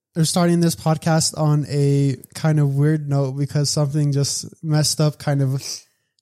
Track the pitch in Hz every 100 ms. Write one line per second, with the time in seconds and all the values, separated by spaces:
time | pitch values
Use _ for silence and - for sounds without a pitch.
0 | _ - 160 185 175 170 170 - 160 156
1 | 170 160 - - 151 151 143 143 143 139
2 | 139 123 - - 160 151 143 139 147 156
3 | 143 139 139 135 143 151 143 - 147 151
4 | 147 139 139 - - - 160 151 147 -
5 | 151 - - 139 135 135 - - - _
6 | _ _